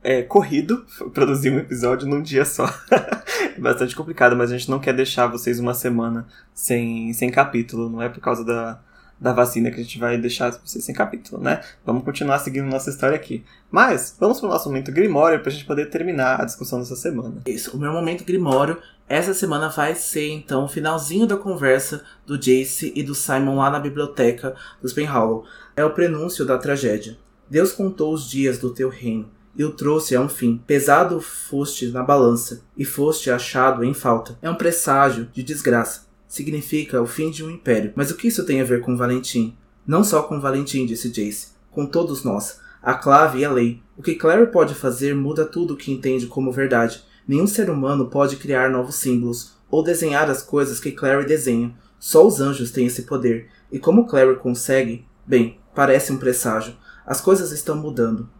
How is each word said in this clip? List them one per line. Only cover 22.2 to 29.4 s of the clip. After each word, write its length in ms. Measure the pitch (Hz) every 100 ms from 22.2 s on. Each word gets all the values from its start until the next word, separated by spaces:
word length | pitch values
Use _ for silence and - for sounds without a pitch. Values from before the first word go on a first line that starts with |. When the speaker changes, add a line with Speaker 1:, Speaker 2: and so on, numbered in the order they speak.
Speaker 2:
do 140 | - 143
Jace 540 | 131 131 131 - 160 -
e 60 |
do 120 | 143
Simon 420 | 139 - 135 139 135
lá 120 | 135
na 120 | 143
biblioteca 760 | 143 139 143 - 120 120 135 131 - -
dos 140 | 127
Penhallow. 500 | 139 151 135 110 113 - - - -
É 80 |
o 60 | 151
prenúncio 560 | 156 170 156 170 170 131
da 100 | 127
tragédia. 640 | 143 139 123 107 107 110 _ _ _
"Deus 220 | 143 190
contou 420 | - 190 190 156
os 140 | 156 131
dias 280 | 135 135 123
do 120 | 127
teu 180 | 120 131
reino 400 | 123 120 110 110 _